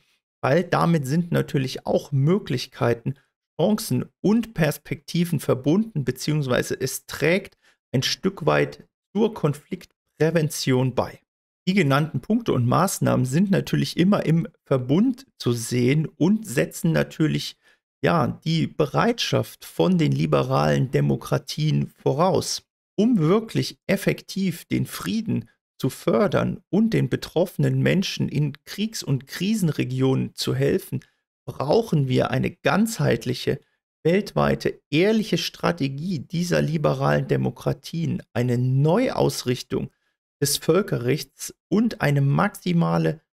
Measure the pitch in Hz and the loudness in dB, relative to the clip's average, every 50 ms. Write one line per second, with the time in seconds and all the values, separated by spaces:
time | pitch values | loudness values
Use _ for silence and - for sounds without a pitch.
0 | _ _ _ _ _ _ _ _ - 127 139 175 180 185 - - 165 170 170 156 | _ _ _ _ _ _ _ _ 0 2 2 2 2 0 0 2 2 2 2 2
1 | 131 127 151 175 170 170 - 135 139 - - 139 131 131 - - - - - 175 | 0 0 -2 -2 -2 0 -2 -2 -2 0 -2 -2 -2 -2 -6 -8 -4 -2 -2 -2
2 | - - 143 135 139 156 185 208 - - 139 127 - - - - 123 120 120 120 | -2 -2 0 2 2 2 2 0 0 -4 -6 -6 -6 -10 -6 -2 0 0 0 0
3 | - 135 135 - _ _ _ _ _ _ _ - 165 185 214 - - - 127 123 | -4 -6 -8 -8 _ _ _ _ _ _ _ 0 0 2 2 0 0 -2 -2 -2
4 | - - _ _ - 185 220 240 226 226 - 165 165 147 - - - - 135 - | -2 -6 _ _ 0 2 2 2 0 -2 -2 0 0 0 0 -2 -8 -10 -10 -10
5 | - - - 165 175 170 156 131 - - 123 123 - 143 165 208 226 226 - 151 | -8 -4 -2 -2 0 0 -2 -2 0 0 -2 0 2 2 2 2 2 0 -4 -4
6 | 127 127 123 - - 151 147 151 139 127 120 - - - - - 127 131 - - | -4 -4 -4 -4 -4 -2 -2 0 0 0 0 0 0 -2 -4 -4 -4 -6 -6 -8
7 | - - - - 139 160 180 202 190 - - _ _ _ _ _ _ _ - 135 | -12 -14 -6 -2 0 2 2 0 -2 -6 -16 _ _ _ _ _ _ _ -2 -2
8 | - - - - - 190 190 - 156 151 147 147 147 143 - - - _ _ _ | 0 -2 -4 -2 -2 -4 -4 -2 0 0 2 2 0 0 -4 -10 -20 _ _ _
9 | _ _ - 202 226 220 220 - - 143 139 - - _ 190 - - - _ _ | _ _ -2 0 0 0 0 0 -2 -2 -2 -2 -8 _ -12 -12 -12 -18 _ _
10 | _ _ _ - 151 165 165 170 160 147 - - - 135 127 127 131 127 110 - | _ _ _ 0 0 2 2 2 0 0 -2 -2 0 2 2 2 2 0 0 -2
11 | 104 - - - _ _ _ _ _ _ _ _ _ 185 185 208 160 139 135 143 | -2 -4 -8 -16 _ _ _ _ _ _ _ _ _ 0 2 2 4 4 2 2
12 | 156 156 - 139 - - 214 247 233 - - 143 117 123 123 143 180 196 - - | 2 0 -4 -6 -2 0 0 0 0 0 0 2 2 2 4 2 2 0 0 0
13 | 139 123 120 123 127 127 131 170 208 196 190 139 139 - 160 147 143 - - - | 0 2 2 2 0 2 2 2 2 2 2 0 0 0 -2 -2 -2 -2 0 2
14 | 165 196 208 156 - 143 160 170 - - - _ _ _ 143 131 120 123 143 185 | 2 4 2 2 2 2 2 2 0 -2 -8 _ _ _ -2 -2 2 2 2 4
15 | 233 269 - - - _ _ - - 127 120 117 117 - 120 123 120 127 147 160 | 4 2 0 -2 -10 _ _ -6 -2 -2 -2 -2 -4 -2 0 2 2 4 4 2
16 | 151 - - - 147 190 220 220 220 - - 160 160 160 - - - 165 156 147 | 0 -2 0 2 2 4 4 2 0 -2 -2 -2 -2 -2 -4 -2 -2 0 2 2
17 | 143 - - - 160 151 143 147 - - - _ _ _ _ _ _ _ _ _ | 0 0 0 0 0 0 0 -2 -4 -8 -12 _ _ _ _ _ _ _ _ _
18 | - 156 175 160 123 113 113 - - 160 165 160 143 - - - 151 - - 143 | 0 2 4 4 2 0 -2 -4 -4 -2 0 0 0 -2 0 -2 -2 0 2 2
19 | 185 233 233 - - - - 120 - - - - - - - - 165 175 185 170 | 2 2 0 0 -2 0 0 0 0 -2 -8 -16 -20 -8 -2 0 2 2 4 4
20 | 151 143 135 139 160 156 147 139 131 127 131 143 151 151 143 139 135 123 143 143 | 2 2 2 0 0 2 2 2 2 2 0 2 2 2 2 2 0 0 0 0
21 | 147 143 135 135 - - 143 139 - - - 151 151 151 147 143 - - - _ | 0 0 0 -2 -2 -4 -4 -4 -4 -6 -6 -4 -2 0 0 0 -2 -4 -8 _
22 | - 139 135 143 180 190 151 113 - - - - - _ _ _ _ _ _ - | -2 -2 0 2 0 0 0 -2 -4 -4 -8 -8 -10 _ _ _ _ _ _ 0
23 | 208 247 247 180 151 156 196 226 226 - - 139 131 - - - _ - 196 196 | 2 2 2 4 4 4 2 2 0 -2 -4 -4 -4 -4 -8 -10 _ -4 -4 -2
24 | - 170 - - - - - 185 196 180 160 - - - 127 127 131 - - - | 0 -2 -4 -4 -8 -10 -6 -2 -2 -2 -2 -4 -6 -4 -2 -2 -2 -4 -6 -8
25 | - 175 208 226 220 - 123 120 113 - _ _ _ _ _ - - 131 - - | -6 -4 -4 -4 -4 -4 -4 -4 -6 -8 _ _ _ _ _ -6 -4 -4 -4 -2
26 | - 170 180 233 208 160 143 120 117 123 - - - _ - 202 226 220 - 139 | -2 0 2 2 2 2 2 0 0 -2 -4 -6 -6 _ 0 2 2 2 2 0
27 | 135 123 127 - - - - 156 185 - - - 139 131 131 135 131 131 147 185 | 0 0 -2 -4 -6 -4 -2 0 0 0 0 -2 0 0 0 2 2 2 2 2
28 | 190 - - - - - 139 139 151 143 139 - _ - - - 208 220 220 - | 0 -2 -4 -4 -4 -2 0 -2 -2 -2 -4 -8 _ -14 -8 -6 -6 -6 -6 -8
29 | - 151 143 120 - - - - 175 202 226 214 185 151 - - 127 123 127 131 | -4 -4 -4 -4 -4 -8 -8 -6 -2 -2 0 0 0 -2 0 -2 -4 -4 -2 0
30 | 131 131 135 131 123 120 - - - 135 127 131 139 147 - 196 - - - - | 2 2 2 0 -2 -4 -6 -6 -4 -4 -2 0 0 2 0 0 -2 -6 -8 -10
31 | - _ _ _ _ _ _ _ _ - - - 127 143 180 226 226 - 180 147 | -10 _ _ _ _ _ _ _ _ -12 -8 -6 -2 2 2 2 2 2 0 0
32 | 135 127 127 131 - - 127 131 127 123 - - - 135 151 190 226 226 - - | 2 2 2 2 2 0 0 -2 -2 -2 -6 -4 -2 0 2 2 0 0 0 -2
33 | 147 127 120 117 - 123 - - - 127 131 - - _ _ _ _ _ _ _ | 0 0 0 0 -2 -4 -6 -4 -2 -4 -4 -4 -8 _ _ _ _ _ _ _
34 | - 156 180 208 202 - - 147 143 143 139 - - - - - _ _ 139 156 | 0 0 0 0 0 -2 -2 0 0 2 0 0 -2 -4 -6 -6 _ _ 0 2
35 | 185 214 226 220 202 - 180 - - - - - - 170 170 - 139 139 135 139 | 2 2 2 0 0 0 -2 -4 -4 -6 -8 -4 -2 -2 -2 -2 -4 -4 -4 -6
36 | 160 196 180 127 - - - 165 180 175 160 151 147 143 160 160 147 151 139 131 | -6 -6 -6 -6 -6 -6 -4 -4 -2 0 0 0 0 0 -2 0 0 0 0 0
37 | 139 147 147 147 135 - 143 131 131 127 - - - 143 139 - - - - 165 | 0 0 0 0 0 0 -2 0 0 -2 -4 -4 -4 -4 -4 -4 -8 -10 -6 -6
38 | 165 135 120 - - _ _ 113 123 123 120 123 127 127 131 135 143 156 175 233 | -4 -4 -4 -6 -8 _ _ -2 -2 0 0 0 0 2 2 2 4 4 4 2
39 | 262 - - - 139 139 139 - - 127 123 - - - - - - - - _ | 2 0 0 0 0 0 0 -2 -4 -4 -4 -4 -4 -6 -6 -6 -6 -8 -12 _
40 | _ _ _ _ _ _ _ _ 143 139 - - - - 160 190 208 - 147 127 | _ _ _ _ _ _ _ _ -2 -2 -2 -2 0 2 2 2 0 0 -4 -2
41 | 117 123 139 151 - - _ - - - - _ _ _ 175 214 240 220 - - | 0 -2 -2 -2 -4 -10 _ -14 -14 -14 -14 _ _ _ 2 2 2 0 0 0
42 | - 147 143 143 139 139 139 156 185 202 - - - 180 170 170 165 165 165 165 | 0 2 2 2 2 2 2 2 0 0 -2 -4 -4 0 2 2 2 2 2 2
43 | 160 160 151 - _ _ _ | 2 0 -2 -4 _ _ _